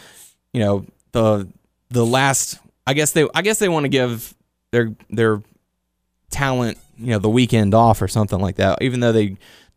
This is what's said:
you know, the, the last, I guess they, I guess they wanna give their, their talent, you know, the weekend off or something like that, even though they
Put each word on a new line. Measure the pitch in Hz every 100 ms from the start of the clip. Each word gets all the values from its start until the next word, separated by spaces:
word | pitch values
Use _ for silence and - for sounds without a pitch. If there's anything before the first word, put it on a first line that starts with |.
| - - - _ _
you | 123
know, | 104 101 - _ _
the, | 120 110 104 95 - _ _ _
the | 123 117
last, | 127 139 135 - - _ _ -
I |
guess | 143 147
they, | 170 147 160
I |
guess | 190 220
they | 202
wanna | 165 139
give | 135 123 117 - - _ _ _
their, | 120 113 107 _
their | 107 113 104 - _ _ _ _ _ _ _ _
talent, | - 139 131 120 - _ -
you | 120
know, | 110
the | 104
weekend | 117 120 117 101
off | 107 117 107
or | 98
something | 110 104 95
like | 95 98
that, | 95 -
even | 127 123
though | 120
they | 113 104 95 - - _